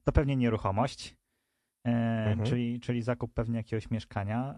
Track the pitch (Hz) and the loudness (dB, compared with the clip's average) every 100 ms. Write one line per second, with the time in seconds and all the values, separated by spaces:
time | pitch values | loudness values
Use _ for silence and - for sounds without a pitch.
0 | - 160 139 135 120 107 98 98 135 - | 2 4 4 4 4 2 0 0 -2 -2
1 | - - _ _ _ _ _ _ 120 120 | -16 -18 _ _ _ _ _ _ 0 2
2 | 117 113 107 104 110 123 120 120 - 123 | 2 0 0 0 0 0 0 -4 -2 -2
3 | 117 120 117 - 113 117 107 113 - 113 | 0 -2 -2 -4 -2 -2 -2 -4 -2 -6
4 | - 101 101 110 135 | -4 -6 -2 -2 -4